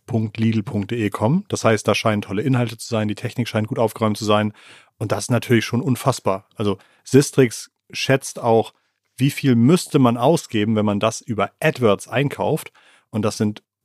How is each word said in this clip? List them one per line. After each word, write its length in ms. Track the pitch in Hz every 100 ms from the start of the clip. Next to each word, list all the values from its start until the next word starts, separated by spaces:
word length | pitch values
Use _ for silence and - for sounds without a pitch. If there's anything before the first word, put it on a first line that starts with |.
| -
punkt 320 | 117 110 110
lidl 260 | 113 110
punkt 280 | 98 104 95
de 180 | 120 104
kommen. 340 | - 110 175 -
Das 160 | 101 123
heißt, 200 | 110 -
da 80 |
scheinen 280 | 104 113 104
tolle 220 | - 98
Inhalte 340 | 156 127 120 113
zu 100 | -
sein, 220 | 113 107
die 60 | 104
Technik 340 | 120 - 117
scheint 180 | 110 107
gut 100 | -
aufgeräumt 400 | 113 - 110 104
zu 60 |
sein. 300 | 104 107 107 - - - _ -
Und 140 | 107
das 140 | 104 -
ist 60 |
natürlich 340 | 120 - 117 -
schon 160 | 120
unfassbar. 640 | 143 123 - 123 - 95 - -
Also 220 | 104 95 _ _
Sistrix 680 | - 131 147 - 127 - - _ _
schätzt 480 | - - 135 - -
auch, 340 | 120 113 104 - _ _ _ -
wie 140 | 139
viel 240 | - 143 117
müsste 440 | 120 175 - 147
man 160 | 127 120
ausgeben, 600 | 123 170 - 110 104 107
wenn 80 | 104
man 160 | 101
das 180 | 107 -
über 320 | - 107 101 _
AdWords 480 | 156 143 120 98 -
einkauft. 640 | 117 139 - 95 147 - _ _ _ _
Und 140 | 110
das 120 | 107 -
sind 280 | 107 104 - _